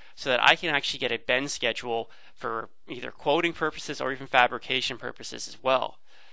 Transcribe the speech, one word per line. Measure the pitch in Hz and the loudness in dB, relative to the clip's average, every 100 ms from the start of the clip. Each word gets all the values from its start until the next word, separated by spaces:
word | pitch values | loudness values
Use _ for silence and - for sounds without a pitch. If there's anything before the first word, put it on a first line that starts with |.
| - | -16
so | - 139 | -6 0
that | 120 | 6
I | 127 | 8
can | 165 170 | 6 4
actually | 143 - 135 | 0 0 -2
get | 123 | -2
a | 113 | -2
bend | - 127 143 | 2 2 2
schedule | - 120 - 123 113 - - - | -2 -2 -2 -2 -4 -4 -12 -16
for | - 117 113 110 - - | -8 -4 -4 -6 -14 -12
either | 127 123 | -10 -10
quoting | - 147 160 170 | -2 4 4 4
purposes | 160 156 - - 139 | 0 -4 -4 -8 -4
or | 131 | -4
even | 131 | -4
fabrication | 139 131 123 120 - 131 - 120 | 4 6 6 4 -2 -2 -2 -4
purposes | 120 113 120 117 - | -8 -10 -12 -10 -10
as | - | -2
well. | 127 127 110 - - - - | 2 2 2 -6 -18 -18 -18